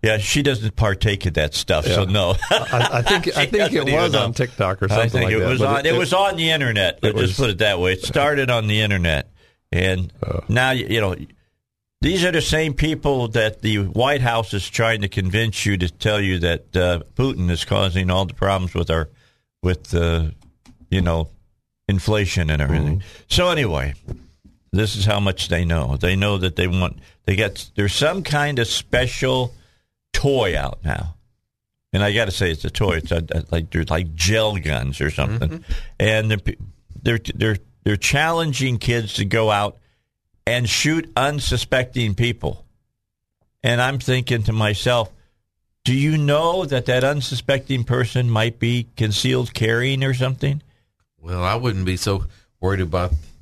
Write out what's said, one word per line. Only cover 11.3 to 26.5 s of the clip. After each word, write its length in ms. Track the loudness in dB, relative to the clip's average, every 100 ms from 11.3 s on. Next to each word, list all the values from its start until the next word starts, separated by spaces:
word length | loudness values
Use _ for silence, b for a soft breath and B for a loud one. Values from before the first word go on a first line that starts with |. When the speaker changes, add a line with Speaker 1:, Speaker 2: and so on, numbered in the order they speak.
| -18 _ _ _ _ _ _
Speaker 1:
these 220 | 0 2 2
are 60 |
the 100 | 0
same 320 | 0 0 0
people 540 | 0 0 0 0 0 0
that 320 | 0 0 0
the 160 | -2 0
White 420 | 0 0 2 2
House 320 | 2 0 -2
is 140 | -4 -6
trying 340 | 0 0 2
to 60 | -2
convince 560 | -2 0 0 0 0 0
you 120 | 0
to 120 | 0
tell 300 | 0 0 2
you 180 | 2 0
that, 360 | 0 -2 -2 0
uh, 240 | 2 0 -4 -2
Putin 340 | -2 0 0
is 140 | -2 0
causing 440 | 0 0 0 0
all 140 | 0 -2
the 80 | -2
problems 380 | 0 0 -2 -4
with 140 | 0
our, 180 | 0 -2 b b b b _
with, 300 | -2 -2 -2
uh, 320 | 0 2 0 -2 -6 -18 _ _ -20 -4
you 120 | 0
know, 280 | 2 0 -2 -8 _ _ _ _ -2
inflation 640 | 0 2 0 0 0 0
and 120 | 0
everything. 360 | 2 0 0 -2
Speaker 2:
Mm-hmm. 240 | -4 -16 -4
Speaker 1:
So 220 | 2 2
anyway, 460 | 2 0 0 -4 -6 -12 -14 -14 _ -20 _ _
this 240 | 0 0 2
is 80 | 2
how 140 | 2
much 280 | 0 -2 -2
they 180 | 0 2
know. 320 | 0 0 0
They 180 | 0 2
know 220 | 2 0
that 200 | -2